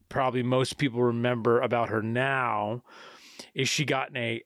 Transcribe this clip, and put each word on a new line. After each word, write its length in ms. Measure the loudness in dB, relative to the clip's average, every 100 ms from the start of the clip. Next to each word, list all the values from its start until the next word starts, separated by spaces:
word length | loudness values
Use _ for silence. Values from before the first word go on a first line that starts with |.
| -8
probably 340 | -2 0 0
most 360 | 0 2 0 0
people 240 | -2 2
remember 580 | 2 2 0 2 4 4
about 300 | 4 0 0
her 120 | 0
now 800 | 0 0 0 0 0 -2 -2 -6 -10 -20 -20 -20 -20 -20 -10
is 140 | -4 -2
she 160 | 0
got 240 | 0 -2 -2
in 60 | -4
a 260 | -4 -4